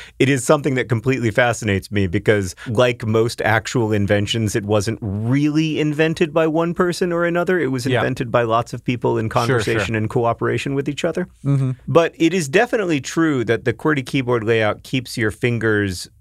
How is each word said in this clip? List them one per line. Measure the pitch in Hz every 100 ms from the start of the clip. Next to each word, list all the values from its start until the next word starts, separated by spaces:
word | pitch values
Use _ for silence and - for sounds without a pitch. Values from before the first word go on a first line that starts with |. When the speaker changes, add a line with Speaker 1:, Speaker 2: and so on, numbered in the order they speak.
| - -
Speaker 1:
It | 135
is | 139
something | - 151 139 131
that | 110
completely | 117 131 131 117
fascinates | 101 120 113 101 98 -
me | 101 95
because, | 101 107 104 92 - -
like | 113 123 123
most | 113 110 117 -
actual | - 110 - 131 110
inventions, | 107 98 104 101 117 107 113
it |
wasn't | 101 107 101 110
really | 104 101 113 139 147 151 160 139
invented | 151 147 160 160 165
by | 160 160
one | 156 170
person | 175 180 170 185
or | 170 170
another. | 170 175 180
It | 135
was | 131
Speaker 2:
Yeah. | 127 117
Speaker 1:
invented | 127 127 127
by | 120
lots | 117 113 120
of | 123
people | - 120 123 117
in | 110
Speaker 2:
Sure, | 127
sure. | 120 123
Speaker 1:
conversation | 104 113 92 110
and | 107
cooperation | 127 117 113 117 120 139
with | 139 143
each | 139
other. | 170 170 180 -
Speaker 2:
Mm-hmm. | 139 139 135 123 -
Speaker 1:
But | 147 165 -
it | 165
is | 185 139
definitely | 180 233 233 185 147
true | 131 165 160 135
that | 110 113 123
the |
qwerty | 110 156 143 123
keyboard | 143 123 120
layout | 107 113 107 98
keeps | - 131 120 -
your | 107
fingers | - 123 117 110 104 101 87 - _